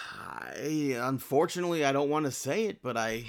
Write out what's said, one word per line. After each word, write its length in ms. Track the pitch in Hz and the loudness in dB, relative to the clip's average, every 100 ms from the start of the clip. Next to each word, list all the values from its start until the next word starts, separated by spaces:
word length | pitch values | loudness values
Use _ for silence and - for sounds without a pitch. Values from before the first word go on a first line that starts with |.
| - - | -12 -12
I, 760 | 87 60 62 71 139 156 143 123 | -12 -10 -10 -8 -2 0 2 2
unfortunately, 840 | 123 135 - 139 175 180 180 165 | 0 0 2 4 4 2 0 2
I 80 | 139 | 4
don't 180 | 139 143 | 4 2
wanna 220 | 151 147 | 2 0
say 320 | - 131 170 | -2 -2 0
it, 180 | 220 - | -2 -4
but 140 | 127 117 | -4 -2
I, 300 | 113 113 | -2 -2